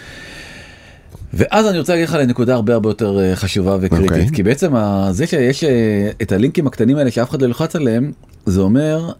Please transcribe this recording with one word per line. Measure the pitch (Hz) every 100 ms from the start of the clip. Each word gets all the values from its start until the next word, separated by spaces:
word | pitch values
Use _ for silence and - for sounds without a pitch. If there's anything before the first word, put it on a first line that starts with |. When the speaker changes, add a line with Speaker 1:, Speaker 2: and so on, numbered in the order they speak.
| - - - - - - - - - - - - -
Speaker 1:
ואז | - 117 208 214
אני | 175
רוצה | 147
להגיד | 170 165
לך |
לנקודה | 160 127 120 120
הרבה, | 127 110
הרבה | 117 107
יותר, | 104 104 98
אה, | 95 92
חשובה | 95 104 92 98
וקריטית, | 92 85 98
Speaker 2:
אוקיי. | 87 87
Speaker 1:
כי | 156
בעצם | 98 147 185 123
ה-, | 104 98 98
זה | 92 165
שיש, | 160 120 -
אה, | 156 123 110 104 101 -
את | 104
הלינקים | 95 123 - 139
הקטנים | - 117 143
האלה | 135
שאף | - 120
אחד | 147
לא | 131
ילחץ | 117 160 170
עליהם, | 131 113 143 - - - -
זה | 95
אומר | 95 120 156 156 170